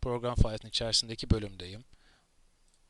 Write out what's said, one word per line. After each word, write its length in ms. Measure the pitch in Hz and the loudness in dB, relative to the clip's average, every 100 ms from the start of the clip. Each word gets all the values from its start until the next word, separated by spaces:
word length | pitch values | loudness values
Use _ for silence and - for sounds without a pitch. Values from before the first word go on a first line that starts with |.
program 340 | 127 120 120 | -2 -2 2
failinin 340 | 120 117 107 113 | 4 4 2 -6
içerisindeki 600 | - 113 107 113 113 - | -4 0 0 0 -2 2
bölümdeyim. 540 | 110 101 98 90 101 - - _ _ _ _ _ _ _ _ | 2 0 -8 -12 -14 -16 -20 _ _ _ _ _ _ _ _